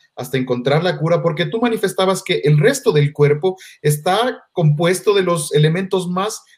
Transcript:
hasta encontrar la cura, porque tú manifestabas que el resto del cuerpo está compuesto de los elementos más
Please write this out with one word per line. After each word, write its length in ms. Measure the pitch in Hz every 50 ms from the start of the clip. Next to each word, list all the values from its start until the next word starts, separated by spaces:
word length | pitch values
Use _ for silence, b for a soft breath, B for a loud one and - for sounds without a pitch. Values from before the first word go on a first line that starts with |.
| b b b
hasta 220 | - 127 - -
encontrar 460 | 131 127 127 123 123 120 135 139 160 175
la 140 | 180 160
cura, 260 | 147 156 165 170 160 156
porque 240 | 170 156 - 170
tú 120 | 151 - 226
manifestabas 600 | 247 240 226 202 - 190 - - 190 190 185 185
que 200 | - - 175 147 -
el 160 | 151 151 147
resto 320 | 175 240 277 - - 247
del 200 | - 151 143 143
cuerpo 460 | - - 147 143 147 147 175 190 185 B B B B B
está 600 | - 147 147 147 - 185 185 214 240 254 254 - _ _
compuesto 640 | - 185 165 151 147 147 170 170 185 185 - 214 202
de 80 | 196 185
los 280 | 175 175 160 151 -
elementos 560 | - 151 151 156 165 185 196 185 196 185 170
más 360 | 175 180 185 196 214 214 - b b b